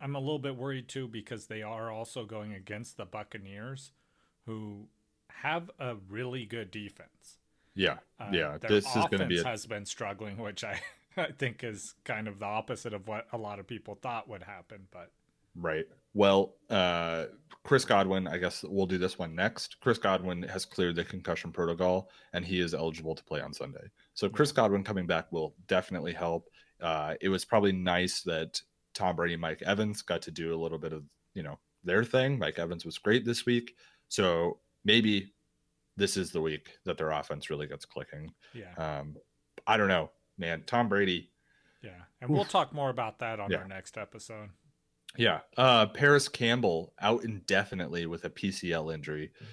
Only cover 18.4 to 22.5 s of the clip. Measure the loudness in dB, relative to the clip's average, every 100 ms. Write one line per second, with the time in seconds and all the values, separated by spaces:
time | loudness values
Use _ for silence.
18.4 | -2 -2 -4 0 2 2 0 -2 -6 0
19.4 | 0 -2 -12 -2 2 4 4 2 0 -4
20.4 | -4 -6 -4 2 2 2 -2 -4 -4 -4
21.4 | -4 -2 0 2 2 2 -2 -14 -10 -6
22.4 | -2